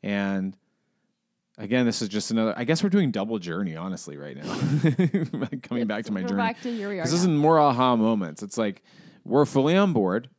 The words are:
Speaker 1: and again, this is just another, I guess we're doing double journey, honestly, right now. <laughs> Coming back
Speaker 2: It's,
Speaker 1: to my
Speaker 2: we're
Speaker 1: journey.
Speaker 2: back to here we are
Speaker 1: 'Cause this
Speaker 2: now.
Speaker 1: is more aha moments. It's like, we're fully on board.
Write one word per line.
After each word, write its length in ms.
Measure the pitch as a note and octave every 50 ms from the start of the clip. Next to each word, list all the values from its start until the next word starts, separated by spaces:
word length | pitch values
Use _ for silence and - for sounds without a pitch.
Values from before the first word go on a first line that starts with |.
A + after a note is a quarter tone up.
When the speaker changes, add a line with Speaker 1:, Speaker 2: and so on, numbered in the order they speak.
| -
Speaker 1:
and 540 | G2+ G2+ G2+ G2+ G2 G2 G2 F#2+ F#2+ F#2 _ _ _ _ _ _ _ _ _ _ _ _ _ _ _ _ _ _ _ _ -
again, 280 | G#2 G2 A#2 B2+ B2+
this 160 | A#2 G#2+ - A#2+
is 60 | G#2
just 220 | F#2+ G#2+ G2+ - A2+
another, 200 | A2+ A2 A2+ G2+
I 80 | - A#2+
guess 180 | A#2 D#3+ D#3+ -
we're 60 | G3+
doing 200 | F3 G3+ F#3 C#3 G#2+
double 260 | G#2 G2 G#2+ A2+ G#2+
journey, 380 | F2 F2 E2 F2 G2+ F#2 D#2+
honestly, 400 | D#2+ E2+ F#2+ F#2+ E2+ - - D2
right 200 | C#2+ C#2+ D2 -
now. 60 | C2 -
<laughs> 1200 | F#2 - - C3 D#3+ C3+ D3+ - D#3+ C3+ - F#3+ D#3+ - G3 E3+ C#3 - C#3+ - A#2 - C3 -
Coming 240 | - B2 A#2+ A#2+
back 140 | G#2+ G#2+ G#2
Speaker 2:
It's, 80 | A2+ -
Speaker 1:
to 40 | G#2+
my 100 | F#2+ -
Speaker 2:
we're 60 | -
Speaker 1:
journey. 100 | G3 -
Speaker 2:
back 220 | - - A#3 - -
to 100 | B3+ A#3+
here 140 | A3+ G3+ G3+
we 100 | G3+ F#3
are 40 | D#3+
Speaker 1:
'Cause 100 | - D#3
this 120 | F3 F3
Speaker 2:
now. 80 | F#3 D#3+
Speaker 1:
is 60 | D3
more 200 | D3 D#3 E3 D#3+
aha 340 | D3 C#3+ C3 A#2+ B2+ B2+ B2
moments. 480 | A#2 A2 A2 A2+ G#2+ F#2+ D#2+ D#2 - G#2
It's 160 | G2+ - -
like, 240 | A2+ G#2 F#2+ - _ _ _ - - - - - _
we're 200 | - - A2 D3
fully 300 | - - C3+ C3+ D3 E3+
on 160 | F#3+ G3+ G3 E3+
board. 360 | A#2+ G2+ F#2 F2+ A2 B2 - _